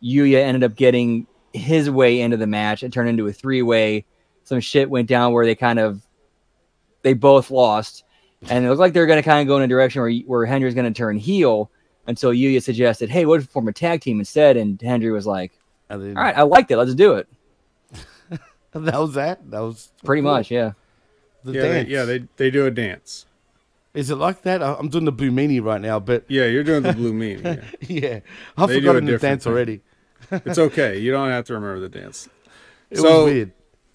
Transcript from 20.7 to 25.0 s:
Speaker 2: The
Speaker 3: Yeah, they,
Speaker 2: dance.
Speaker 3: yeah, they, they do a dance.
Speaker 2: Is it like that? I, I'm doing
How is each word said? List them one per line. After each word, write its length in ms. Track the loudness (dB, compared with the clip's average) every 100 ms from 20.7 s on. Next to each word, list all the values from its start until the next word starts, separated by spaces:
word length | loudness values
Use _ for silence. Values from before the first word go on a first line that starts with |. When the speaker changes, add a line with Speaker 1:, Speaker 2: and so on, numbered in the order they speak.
| -6 _ _ _ _ _ _
Speaker 2:
The 100 | -10
Speaker 3:
Yeah, 100 | -4
they, 60 | -2
Speaker 2:
dance. 140 | -2 -2
Speaker 3:
yeah, 160 | -4
they, 200 | -4 -6 -8 -4
they 140 | -2
do 140 | 0 0
a 40 |
dance. 560 | -2 -6 -8 -16 -20 -20 _ _ _ _ _ _
Speaker 2:
Is 160 | -8 -6
it 40 |
like 280 | -4 -4 -4
that? 200 | -4 -2
I, 120 | -2
I'm 140 | -4 -4
doing 160 | -2